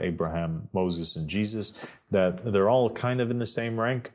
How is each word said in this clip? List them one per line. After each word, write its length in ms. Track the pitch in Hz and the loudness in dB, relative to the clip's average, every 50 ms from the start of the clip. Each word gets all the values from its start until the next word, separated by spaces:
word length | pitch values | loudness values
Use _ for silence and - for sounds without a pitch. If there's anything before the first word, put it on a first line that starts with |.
Abraham, 680 | 82 90 82 80 85 80 80 82 85 82 82 80 - - - | -2 -2 -2 -2 -2 -2 -2 -2 -2 -2 -4 -6 -8 -4 -2
Moses, 420 | 95 92 90 87 82 82 80 - | 0 0 0 0 -2 -4 -6 -6
and 120 | 80 80 78 | -6 -6 -4
Jesus, 460 | 85 101 107 104 110 110 101 - - - - - - - _ _ | -2 -2 -2 -2 -2 -6 -6 -8 -10 -12 -16 -18 -18 -20 _ _
that 320 | - 98 92 92 90 90 - 120 101 | 2 4 4 4 0 -2 -4 0 4
they're 180 | 98 95 104 | 4 6 6
all 180 | 120 131 123 113 | 6 6 4 4
kind 300 | 113 - - 123 127 127 | 0 0 -2 -2 0 0
of 100 | 123 117 | 0 0
in 80 | 120 120 | 0 -2
the 80 | 117 | -2
same 320 | 113 - - 117 117 113 113 | -2 -2 -2 -4 -2 -2 0
rank, 320 | 113 120 131 127 120 - - | 0 0 0 -2 -4 -8 -4